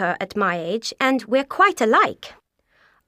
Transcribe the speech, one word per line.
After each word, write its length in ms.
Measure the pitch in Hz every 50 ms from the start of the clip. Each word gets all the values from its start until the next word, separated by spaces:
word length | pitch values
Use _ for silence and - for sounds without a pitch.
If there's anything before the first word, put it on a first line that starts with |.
her 160 | 190 175 180 -
at 160 | 190 190 -
my 240 | 208 196 180 175 170
age, 320 | 160 170 202 233 - - - -
and 240 | 269 262 269 254 -
we're 180 | 214 240 269 269
quite 360 | - - - 381 403 - -
alike. 540 | 240 220 254 381 427 - - - - - - _ _ _ _ _ _ _ _ _ _ _ _ _ _